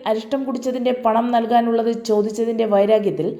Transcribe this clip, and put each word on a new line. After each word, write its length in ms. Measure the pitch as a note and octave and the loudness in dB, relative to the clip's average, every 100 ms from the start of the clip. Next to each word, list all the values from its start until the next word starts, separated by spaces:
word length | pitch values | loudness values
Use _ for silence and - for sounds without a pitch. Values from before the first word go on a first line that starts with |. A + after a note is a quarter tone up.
| A3 | -2
അരിഷ്ടം 380 | A3 A3 C#4 | -2 -2 -4
കുടിച്ചതിന്റെ 480 | C4+ - C4 B3+ B3 B3 | -4 -4 -4 -2 -2 0
പണം 220 | A3+ A3+ A#3+ | 2 2 2
നൽകാനുള്ളത് 600 | A#3+ A3 A#3+ A#3 A3+ A3+ A3+ | 0 2 2 2 2 0 -2
ചോദിച്ചതിന്റെ 640 | A3+ G#3 G#3+ A3 A3+ A3+ G#3+ | 0 0 0 -2 -2 0 2
വൈരാഗ്യത്തിൽ 640 | G3+ G#3 G#3+ G3+ D3+ E3 | 2 4 2 2 -2 -4